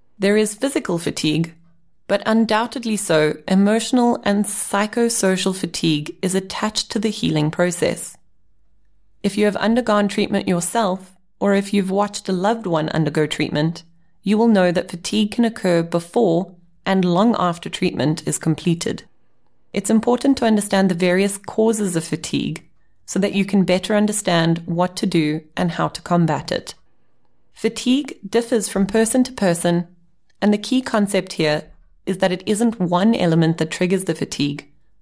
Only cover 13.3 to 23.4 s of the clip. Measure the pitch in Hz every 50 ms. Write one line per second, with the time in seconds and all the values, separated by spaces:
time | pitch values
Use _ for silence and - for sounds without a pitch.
13.3 | - - 151 - - 147 151 160 165 - - - _ - - - _ _ _ 185
14.3 | 214 208 233 233 214 196 180 180 170 180 180 - - 170 - - - 214 214 208
15.3 | - - 240 226 226 - - 185 170 170 165 170 175 175 170 - - 240 233 180
16.3 | 165 170 196 - - - - _ _ _ _ 190 190 190 180 180 175 175 214 240
17.3 | 220 - - 180 170 175 - - 170 - 185 185 - - 127 147 156 160 - 151
18.3 | 151 - - 165 156 - - 175 165 165 - - - - - - - _ _ _
19.3 | _ _ _ _ _ _ _ - - 202 - - 220 220 220 240 240 240 - 277
20.3 | 269 - 247 226 220 208 202 208 - 190 196 190 180 170 185 180 175 185 196 202
21.3 | 196 - - - - - 220 220 226 214 208 190 175 165 165 - 160 165 - -
22.3 | - 139 - - 156 - - - - _ - - - _ _ - - 196 190 202
23.3 | - 202